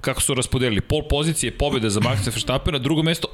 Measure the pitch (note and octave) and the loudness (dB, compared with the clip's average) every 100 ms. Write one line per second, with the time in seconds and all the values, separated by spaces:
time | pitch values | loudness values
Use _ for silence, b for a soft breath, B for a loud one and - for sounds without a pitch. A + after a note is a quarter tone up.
0 | C3+ B2+ - B2+ - C#3 B2+ G2+ - D3+ | -4 -2 0 0 0 0 2 0 0 -2
1 | D3+ C#3+ D#3+ D3+ A#2+ - C#3+ C3+ A2 G2+ | 0 0 2 0 -2 0 0 2 2 2
2 | A#2+ G#2+ G2 - - C3 - C#3+ C3 D#3+ | 2 0 0 -2 -2 -2 0 -2 0 2
3 | D#3+ E3 - | 2 0 -4